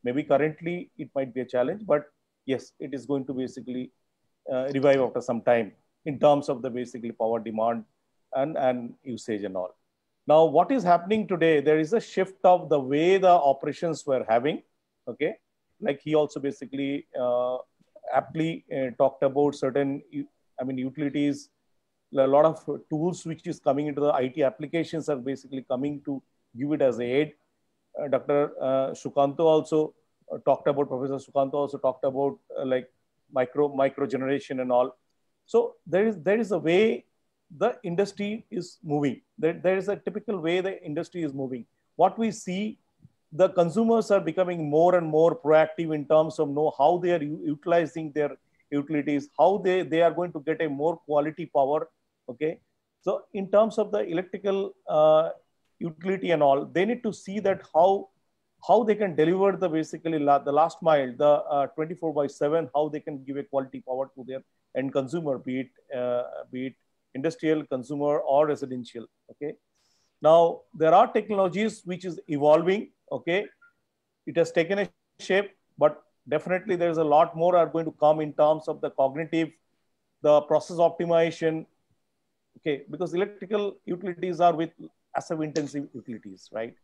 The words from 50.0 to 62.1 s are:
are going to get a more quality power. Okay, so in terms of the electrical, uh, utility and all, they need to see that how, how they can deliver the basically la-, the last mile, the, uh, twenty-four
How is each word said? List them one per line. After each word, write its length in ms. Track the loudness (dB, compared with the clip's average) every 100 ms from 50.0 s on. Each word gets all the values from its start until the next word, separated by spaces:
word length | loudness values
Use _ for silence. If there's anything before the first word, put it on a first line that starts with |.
are 100 | 2
going 200 | 2 -6
to 80 | -6
get 220 | -6 -4
a 80 | -4
more 280 | -2 -2 -4
quality 480 | -2 0 0 -6 -4
power. 440 | 0 0 0 -4 _ _ _ -18
Okay, 320 | -6 -6 -6 _ _ _ _
so 240 | -6 -6 -6 -10
in 160 | 2
terms 260 | 4 4 0
of 140 | -2
the 80 | -2
electrical, 760 | -2 -4 -6 -6 -4 -4 -4 -10 -2
uh, 400 | 4 6 6 4 -6 _ _ _ _
utility 540 | -8 -6 -4 -2 0
and 100 | 4
all, 240 | 4 4 0
they 180 | -2
need 200 | 0 -2
to 100 | -4
see 260 | -8 -10 -4
that 220 | -2 -2 0
how, 380 | 4 4 4 -4 _ _ _ _ _ 2
how 140 | 4
they 120 | 4 0
can 200 | 0 2
deliver 400 | 2 4 2 0
the 140 | -2
basically 480 | -2 -4 -8 -4 -2
la-, 220 | 2 2
the 120 | 2
last 300 | 0 0 0
mile, 320 | 2 2 0 0
the, 120 | 2
uh, 400 | 4 0 -2 -2
twenty-four 480 | -4 -8 -6 -4